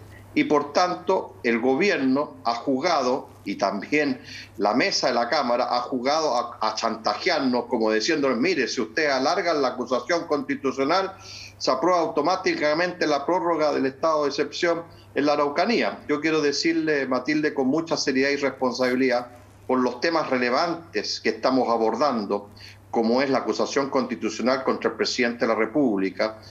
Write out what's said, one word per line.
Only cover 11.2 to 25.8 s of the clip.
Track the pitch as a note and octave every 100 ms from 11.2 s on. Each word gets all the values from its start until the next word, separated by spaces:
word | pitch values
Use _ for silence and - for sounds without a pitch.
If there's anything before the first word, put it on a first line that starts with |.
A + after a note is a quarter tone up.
| - - - -
se | -
aprueba | D#3 E3 F3+
automáticamente | D#3 G3 D#3+ F#3 F#3 D#3+ D3+ D#3 F3+ F3 D3+
la | C#3+ C#3+
prórroga | F3+ E3+ D#3+ D3+
del | C3+ C3+
estado | C3+ E3 D#3
de | C#3+
excepción | C#3 D3 - F3 E3 - - -
en | - C#3+
la |
Araucanía". | D3 D3 D3 G3 G#3 G#2 - -
Yo | D3
quiero | D#3 D#3
decirle, | D3 C#3 E3+ E3 D#3 C#3+ B2+
Matilde, | B2+ C3+ D3+ D3+
con | C#3 C3
mucha | D#3 D#3+ D3
seriedad | D3+ C3 C#3
y | C#3+
responsabilidad, | C3+ C3 B2+ A#2 B2+ B2+ C3 A#2+ - - - - -
por | B2+
los | B2+ B2
temas | E3+ D#3+ D3
relevantes | B2+ B2 C3 A#2+ A2+ - G#2 - -
que | A#2
estamos | - C3 C3 A2+
abordando, | A#2 A2 A2 D3 A#2 G2 G2+ - - - - -
como | A#2 A2+ B2
es | C#3
la | B2+
acusación | A2+ G#2 G#2+ C#3 C#3
constitucional | C3+ A#2+ A#2 G#2+ - A2+ C3+
contra | C3 G#2+ A2+
el | -
presidente | G#2 - A#2+ A#2+
de | A#2+
la | A2
República, | A2 D3